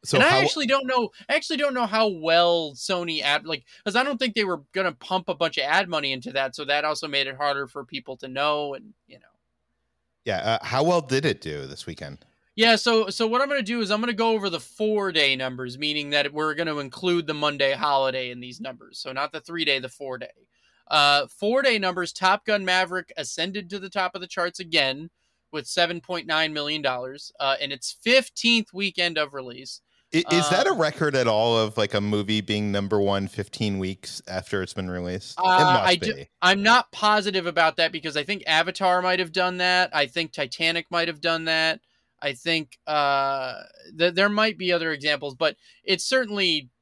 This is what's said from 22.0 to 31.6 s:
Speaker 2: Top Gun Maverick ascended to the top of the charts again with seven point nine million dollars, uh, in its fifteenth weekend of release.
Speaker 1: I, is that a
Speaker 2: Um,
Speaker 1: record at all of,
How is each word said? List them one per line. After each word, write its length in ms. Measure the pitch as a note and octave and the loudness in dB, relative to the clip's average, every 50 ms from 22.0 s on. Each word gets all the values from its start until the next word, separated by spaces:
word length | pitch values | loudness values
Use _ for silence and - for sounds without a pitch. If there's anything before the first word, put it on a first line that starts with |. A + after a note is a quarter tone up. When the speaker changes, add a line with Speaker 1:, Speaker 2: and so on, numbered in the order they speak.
| F3 E3 - | -4 -6 -4
Speaker 2:
Top 320 | - F#3 F#3 G3 G3+ _ | 0 2 2 2 2 _
Gun 180 | - G#3+ G#3 F#3+ | 0 0 0 2
Maverick 480 | F#3 F#3 F#3 F#3 E3+ F3+ F#3 E3+ _ - | 2 2 2 2 0 -2 -6 -6 _ -12
ascended 520 | - D3 - - - E3 F#3+ F#3+ G#3 F#3+ E3+ | -12 -10 -10 -4 -4 -4 -4 -4 -8 -8 -8
to 100 | G3 G3+ | -10 -10
the 100 | F#3 F#3+ | -10 -6
top 260 | - G3+ F#3 - - | -4 -2 -2 -2 -4
of 60 | F#3 | -8
the 60 | F3+ | -12
charts 340 | F3+ - G3 F3 F3+ - - | -8 -4 -4 -4 -4 -4 -8
again 480 | F#3+ E3 D#3 D#3 C#3 C3+ C3 C#3 D#3+ E3+ _ _ _ _ _ _ _ _ | -10 -2 0 2 2 2 -2 -4 -10 -16 _ _ _ _ _ _ _ _
with 160 | - D#3 C#3 | -10 -10 -8
seven 320 | - - F3+ F3 E3 F3 E3+ | -4 0 0 0 0 0 -8
point 260 | - - F3+ E3+ D3+ | -8 -8 -8 -8 -4
nine 280 | D#3+ D#3 D#3 D#3+ D#3 D3+ | -2 0 0 0 0 -2
million 280 | D3+ D3 D3 D3+ D3+ | -4 -4 -4 -4 -2
dollars, 520 | C#3+ C3+ B2+ B2 B2+ C3 C3+ C#3+ - - _ _ | -2 -2 -2 -2 -6 -10 -12 -14 -18 -20 _ _
uh, 180 | C#3 C3+ C3+ - | 0 0 0 0
in 140 | C#3+ C#3 C#3+ | -2 -6 -6
its 180 | C3+ - - | -8 -8 -10
fifteenth 840 | - _ - A3+ B3 C4+ B3 - _ - - A#3 A#3 A3+ G#3 _ - | -12 _ 0 4 4 4 2 0 _ -2 2 2 2 2 0 _ -6
weekend 440 | F#3 G3+ G3 - - F3 E3+ E3 | -6 -6 -4 -2 -2 -2 0 0
of 160 | D#3 D3+ C#3+ C#3 | -2 -2 -2 -4
release. 480 | C#3 C3 B2 A#2+ B2+ C3 - - - _ _ _ _ _ _ | -12 -12 -12 -14 -16 -16 -16 -18 -18 _ _ _ _ _ _
Speaker 1:
I, 120 | - D#3+ E3+ - | 0 0 2 4
is 180 | E3 F3 E3 D3 | 2 2 4 4
that 160 | E3+ F#3+ - | 2 4 4
a 60 | G4 | 2
Speaker 2:
Um, 80 | F#4+ A3+ | 2 2
Speaker 1:
record 360 | D#3+ D3+ - - D#3+ D3 C3+ | 2 0 2 0 -2 2 2
at 120 | C3 B2 | 2 4
all 280 | A#2 A2 G#2+ A2+ A#2 A#2 | 4 4 4 4 4 4
of, 220 | A2+ | 4